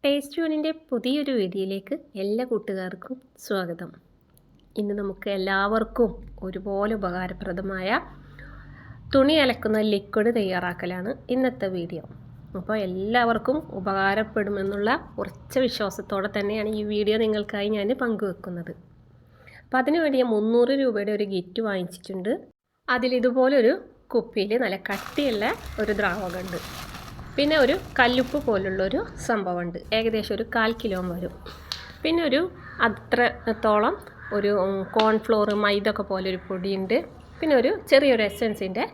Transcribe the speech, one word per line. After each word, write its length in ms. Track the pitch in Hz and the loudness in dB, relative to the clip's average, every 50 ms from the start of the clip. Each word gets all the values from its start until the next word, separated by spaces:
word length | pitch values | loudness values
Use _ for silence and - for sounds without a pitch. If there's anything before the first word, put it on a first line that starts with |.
| - | 2
ടേസ്റ്റ് 300 | 285 285 285 285 - - | 2 0 0 -2 -4 -4
ട്യൂണിൻ്റെ 340 | 339 330 320 311 302 302 311 320 320 _ _ | -2 -2 0 0 0 -2 -2 -4 -6 _ _
പുതിയൊരു 440 | 262 233 - 254 269 302 294 285 262 233 | -6 -2 -2 0 0 0 0 0 0 0
വീഡിയോയിലേക്ക് 560 | 196 180 180 196 190 190 196 196 196 - 285 320 - - _ 196 | 0 0 -2 -4 -4 -4 -4 -6 -6 -8 -8 -8 -8 -14 _ -6
എല്ലാ 220 | 190 202 214 226 254 254 | -4 -2 -2 -2 -2 -2
കൂട്ടുകാർക്കും 680 | 240 208 - - 196 190 185 185 180 180 - - 254 254 - _ _ _ - | -2 -4 -2 -4 -6 -6 -6 -8 -10 -12 -12 -12 -12 -14 -14 _ _ _ -8
സ്വാഗതം. 460 | - 208 190 185 170 170 165 175 - - - _ _ _ _ _ _ _ _ _ _ _ _ _ _ _ - | -4 -4 -2 -2 -4 -6 -10 -10 -14 -16 -20 _ _ _ _ _ _ _ _ _ _ _ _ _ _ _ -4
ഇന്ന് 140 | 208 202 202 208 | -4 -2 -2 -2
നമുക്ക് 300 | 202 196 190 - - 208 202 | -4 -6 -6 -6 -4 -4 -2
എല്ലാവർക്കും 760 | 190 190 190 196 196 196 202 220 220 220 220 - - 240 202 170 - - - - - - | -2 0 0 2 2 2 2 2 2 0 0 2 0 2 2 0 -6 -14 -16 -14 -10 -10
ഒരുപോലെ 460 | 185 185 196 185 208 196 196 202 214 220 220 | -8 -8 -8 -6 -4 -2 0 0 0 0 -2
ഉപകാരപ്രദമായ 1000 | 196 180 175 180 185 180 185 180 - 196 175 185 190 196 196 185 185 190 226 302 - - - - - - - - - - - - - - - - - - - - - - - | -2 -2 -2 -2 -4 -6 -6 -8 -6 -6 -6 -4 -4 -4 -4 -2 0 0 0 0 -2 -6 -18 -20 -20 -20 -20 -18 -18 -16 -16 -18 -18 -18 -20 -20 -18 -20 -20 -18 -10 2 4
തുണി 200 | 269 269 285 311 311 285 | 6 6 6 6 6 6
അലക്കുന്ന 360 | 254 226 - - 214 214 214 214 214 | 4 2 0 0 0 2 2 2 2
ലിക്വിഡ് 400 | 208 196 202 - - 220 208 233 233 233 | 2 0 -2 -2 0 2 2 4 2 2
തയ്യാറാക്കലാണ് 720 | 202 190 185 180 175 180 175 180 - 175 180 185 180 214 269 - - - 247 | 0 0 0 -2 -2 -4 -4 -4 -6 -4 -4 -4 -4 -6 -6 -8 -4 -2 0
ഇന്നത്തെ 340 | 254 262 254 247 254 208 190 185 | 2 2 0 0 -2 -4 -4 -2
വീഡിയോ. 280 | 180 170 170 180 160 - - - - - - - - - - - 196 | -4 -6 -6 -8 -10 -10 -14 -18 -20 -20 -20 -20 -20 -18 -12 -12 -10
അപ്പോൾ 180 | 185 - 214 220 202 185 | -4 -4 -2 -2 -2 -2
എല്ലാവർക്കും 680 | 180 185 190 208 226 247 240 233 233 226 226 - 262 302 - - - 196 | -4 -4 -2 2 2 4 4 4 2 2 2 0 0 0 -2 -6 -10 -6
ഉപകാരപ്പെടുമെന്നുള്ള 1160 | 185 202 196 196 190 196 202 214 220 214 - 220 208 202 202 196 196 196 202 202 202 220 262 330 - - - - | -4 -2 0 2 2 2 2 2 0 0 -2 -2 -2 0 -2 -2 -2 -2 -2 -2 0 0 0 0 -2 -10 -8 -8
ഉറച്ച 360 | 202 196 - - - - - 269 262 | -8 -8 -8 -14 -16 -4 0 2 2
വിശ്വാസത്തോടെ 640 | 240 - - 214 196 185 - 185 - 208 196 190 208 - 208 | 2 0 -2 -4 -4 -4 -8 -8 -4 -2 -2 -2 -2 -2 -2
തന്നെയാണ് 380 | 202 202 214 220 208 214 214 214 | -2 -2 -2 -2 -2 -2 -2 -4
ഈ 40 | 208 208 214 | -2 -2 0
വീഡിയോ 240 | 208 208 202 214 220 233 | 0 2 2 2 4 2
നിങ്ങൾക്കായി 460 | 214 214 214 208 208 - 208 202 208 214 208 | 2 2 0 -2 -4 -4 -4 -2 0 0 0
ഞാൻ 120 | 196 208 262 262 262 | 0 0 0 0 0
പങ്കുവെക്കുന്നത്. 680 | 240 220 202 214 196 175 - - 185 175 175 170 - - - - - - - - - - - - - - - - - - - - | -2 0 0 -2 -4 -4 -6 -10 -10 -10 -8 -8 -10 -12 -14 -16 -20 -20 -20 -20 -20 -20 -20 -20 -20 -20 -20 -20 -20 -20 -20 -10
അപ്പോൾ 160 | - - 254 | 0 0 2
അതിനു 180 | 254 269 302 339 320 | 4 4 4 4 4
വേണ്ടി 200 | 294 277 262 247 | 4 4 4 4
ഞാൻ 80 | 247 220 | 4 4
മുന്നൂറ് 400 | 208 208 220 226 240 240 247 277 277 269 | 2 2 4 6 6 6 6 4 4 2
രൂപയുടെ 300 | 254 220 208 202 202 214 202 | 2 2 0 0 0 0 0
ഒരു 100 | 214 196 196 | 0 0 -2
കിറ്റ് 280 | 185 175 180 185 - 226 214 | -4 -4 -4 -6 -4 -2 -2
വാങ്ങിച്ചിട്ടുണ്ട്. 640 | 196 190 175 175 - - - - 190 190 180 208 269 392 - - _ _ _ _ _ _ _ - 247 | -2 -2 -4 -6 -8 -14 -14 -10 -8 -6 -2 -2 -2 -2 -4 -14 _ _ _ _ _ _ _ -2 0
അതിലിതുപോലൊരു 800 | 247 233 254 254 254 233 254 240 262 254 262 285 277 220 233 302 381 - - - _ _ _ - | 0 2 2 2 4 2 4 4 4 4 6 6 6 6 6 4 2 -2 -14 -20 _ _ _ -2
കുപ്പിയിൽ 400 | 240 - - - 220 190 208 214 247 254 | -2 -2 0 -2 -2 0 0 2 0 0
നല്ല 140 | 202 190 185 190 - | 0 -2 -4 -4 -6
കട്ടിയുള്ള 540 | 196 196 - - - - 294 269 226 202 208 254 453 - - - - - | -6 -6 -6 -4 -2 0 0 2 2 2 0 -2 -2 -4 -8 -12 -4 -4
ഒരു 120 | 214 202 214 202 | -2 0 0 2
ദ്രാവകമുണ്ട്. 600 | 208 190 175 214 196 180 170 185 180 185 180 165 - - - - - - - - - - - - - - - | 2 0 0 -2 -4 -4 -6 -6 -8 -6 -8 -8 -8 -8 -12 -12 -12 -12 -12 -14 -14 -14 -14 -14 -14 -6 0
പിന്നെ 200 | - 285 294 311 311 | 2 2 4 6 6
ഒരു 120 | 269 240 311 381 - - - - | 6 4 4 0 -2 -4 2 4
കല്ലുപ്പ് 400 | 247 240 247 254 254 254 - 294 - | 4 4 4 2 0 0 -2 -2 0
പോലുള്ളൊരു 520 | 262 214 190 190 190 185 190 190 196 214 320 466 - - - - | 0 0 0 0 -2 -2 0 0 0 0 -2 -4 -4 -10 -10 -2
സംഭവമുണ്ട്, 520 | - 233 208 196 185 180 175 175 175 170 175 - - 220 | 0 0 0 0 -2 -2 -2 -4 -4 -6 -8 -6 -2 0
ഏകദേശം 360 | 220 226 226 220 220 208 - 208 | 0 2 2 0 0 -2 -2 -4
ഒരു 80 | 196 226 220 - | -4 -4 -2 0
കാൽ 160 | 233 220 220 226 226 | 0 2 2 0 -2
കിലോ 160 | - 226 190 185 180 180 170 | -4 -4 -2 -2 -4 -4 -4
വരും. 180 | 180 175 - - - - - - - - - - - - - - - | -4 -6 -8 -10 -10 -16 -16 -16 -16 -12 -10 -10 -10 -10 -16 -18 -6
പിന്നെ 180 | - 320 330 339 339 294 | -2 0 0 2 2 4
ഒരു 120 | 247 285 349 359 - - - - - - - | 2 2 2 0 -4 -12 -16 -16 -2 0 2
അത്രത്തോളം 1080 | 226 202 - - - - 247 240 - - - - 233 220 220 - 220 208 208 214 262 392 392 - - - - - - 202 | 2 2 -2 -2 -2 2 4 4 2 2 0 -4 -4 -2 0 2 4 4 4 4 2 0 -2 -8 -18 -18 -16 -10 -4 -2
ഒരു, 140 | 208 202 202 208 202 180 | 0 2 2 2 2 2
ഉം, 120 | 196 196 190 190 - - | 0 0 -2 -4 -2 2
കോൺഫ്ലോർ, 520 | 220 220 220 220 220 214 - 226 214 208 214 208 208 208 | 4 6 6 4 2 2 2 4 4 4 2 2 2 4
മൈദ 240 | 202 202 202 202 214 | 4 2 4 2 0
ഒക്കെ 120 | 208 - 202 - | 0 0 -4 -4
പോലൊരു 300 | 196 190 185 190 185 180 - | -4 -4 -2 -2 -4 -4 -6
പൊടിയുണ്ട്. 480 | - 190 185 180 196 196 190 190 185 214 285 339 - - - - - - - | -8 -8 -4 -2 -2 -2 -2 0 0 0 0 0 -2 -14 -20 -20 -20 -10 -4
പിന്നെ 140 | - 320 294 247 | 2 4 4 6
ഒരു 80 | 226 277 427 403 - - | 6 4 0 0 2 6
ചെറിയൊരു 340 | 294 269 285 277 254 226 214 202 | 6 8 8 6 4 4 2 0
എസൻസിൻ്റെ 560 | 202 - 240 220 208 - 202 185 185 214 294 - | 0 -2 -2 -2 -2 -2 -4 -4 -2 -4 -4 -4